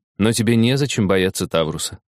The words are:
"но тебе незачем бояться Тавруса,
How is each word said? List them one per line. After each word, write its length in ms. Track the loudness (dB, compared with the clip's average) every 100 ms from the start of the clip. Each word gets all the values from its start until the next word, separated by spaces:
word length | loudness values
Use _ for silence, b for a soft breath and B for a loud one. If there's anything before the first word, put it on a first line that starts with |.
| _ -2
"но 160 | 0
тебе 240 | 2 2 2
незачем 520 | 2 0 -2 -2 2
бояться 380 | 2 2 -2 -2
Тавруса, 520 | -2 -2 -4 -10 -12